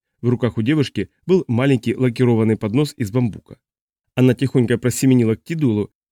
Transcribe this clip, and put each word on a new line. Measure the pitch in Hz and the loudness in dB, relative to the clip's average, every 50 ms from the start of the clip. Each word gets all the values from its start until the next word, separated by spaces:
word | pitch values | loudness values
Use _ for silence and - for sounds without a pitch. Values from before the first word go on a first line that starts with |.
| _ _ _ _ | _ _ _ _
В | - 120 | -2 -2
руках | 120 - - 113 - 123 | -2 0 -2 -4 -2 -2
у | |
девушки | 110 123 156 151 135 - - 107 90 - _ _ _ | -2 0 0 0 0 -2 -4 -6 -8 -8 _ _ _
был | - 185 185 - - | 0 0 0 2 0
маленький | 120 113 131 139 135 117 - 117 107 | -2 0 2 2 2 2 0 -2 -2
лакированный | - 127 127 117 - 127 120 117 110 113 110 110 104 | 0 -2 -2 0 0 2 2 2 2 2 0 0 0
поднос | - 107 104 135 151 143 - - | -2 -2 0 0 -2 -2 -4 -8
из | 120 95 | -8 -4
бамбука. | 101 127 123 107 - - _ _ - _ _ _ _ _ _ _ _ _ _ _ - | -2 -2 -2 -2 -4 -8 _ _ -20 _ _ _ _ _ _ _ _ _ _ _ -2
Она | 127 127 127 120 | 2 4 4 4
тихонько | - 135 123 - - 120 107 120 110 | 2 -2 -2 0 0 0 0 -2 -2
просеменила | - 123 - - 135 131 127 123 117 110 113 | -2 -4 -4 0 2 2 4 4 2 0 -2
к | - _ | -4 _
Тидулу | - 165 160 147 123 107 104 98 - _ _ _ _ | -10 -6 -2 -2 0 0 -2 -4 -6 _ _ _ _